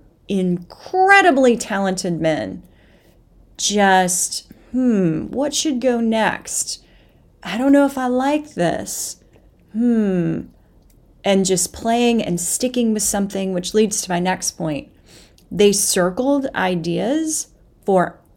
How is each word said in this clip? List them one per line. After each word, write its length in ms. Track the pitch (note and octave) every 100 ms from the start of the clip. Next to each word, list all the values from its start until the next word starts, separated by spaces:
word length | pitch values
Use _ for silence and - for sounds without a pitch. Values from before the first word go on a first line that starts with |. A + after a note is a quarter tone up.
| - _ -
incredibly 1300 | G3 F#3 F3+ F3 - - F#4 F#4+ G4 F#4+ C#4 C4 A#3
talented 640 | - G3 G3 F#3 F#3 E3
men 420 | D#3+ D3+ G2+ F#3 - _ _ _ _ _ _ _ _ -
just, 960 | - G3+ G3 F#3+ F3+ F3+ - - - - -
"Hmm, 560 | B3 B3+ G#3+ F3+ D#3 -
what 260 | G3+ C#4+
should 280 | D4+ D#4+ B3
go 180 | B3+ A#3+
next? 840 | A3+ A3 G#3 - - - - - _ _ _ _ _ _
I 140 | F#3+ G3
don't 140 | C4+
know 140 | C#4 C#4
if 120 | C#4
I 100 | B3+
like 460 | B3 C4+ D4+ D4
this. 640 | - E3+ - - - - - _ _ _ _ _
Hmm." 680 | G#3 A#3+ A3+ G#3 F#3 E3 D#3+ - - _ _ _ _ _ _
And 220 | G3 G3 F#3+
just 280 | F#3 -
playing 500 | - A3+ A#3 A#3+ A#3
and 160 | - F3
sticking 540 | - - B3+ B3 A3+
with 100 | G#3+
something, 500 | G#3 G3+ G3 G3 F#3+
which 200 | F#3 F3
leads 280 | G#3+ G#3+ -
to 100 | -
my 80 | F3
next 320 | F3+ F#3 -
point. 380 | - E3 C#3+ - _ _ - - _ _
They 200 | E3+ G#3
circled 760 | G3 - - F3+ F3+ B3+ C#4+ C4+ -
ideas 920 | F#3 F3+ E3 F3 G3 D4+ D#4+ D#4+ - _ _ _ -
for 360 | F#3+ E3+ - _